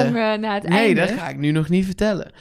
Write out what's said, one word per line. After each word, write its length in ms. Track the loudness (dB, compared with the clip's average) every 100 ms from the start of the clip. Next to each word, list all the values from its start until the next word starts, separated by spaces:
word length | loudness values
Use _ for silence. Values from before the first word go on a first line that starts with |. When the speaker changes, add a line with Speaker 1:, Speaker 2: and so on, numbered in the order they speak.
| 4
Speaker 1:
sprong, 80 | 2
eh, 240 | 0 -2
naar 140 | -2
het 100 | -4 0
Speaker 2:
Nee, 80 | 2
Speaker 1:
einde. 200 | 4 2
Speaker 2:
dat 80 | 0
ga 180 | -2 -6
ik 80 | -4
nu 140 | 0
nog 180 | 0 2
niet 160 | 0 0
vertellen. 460 | 0 -2 -2 -6 -16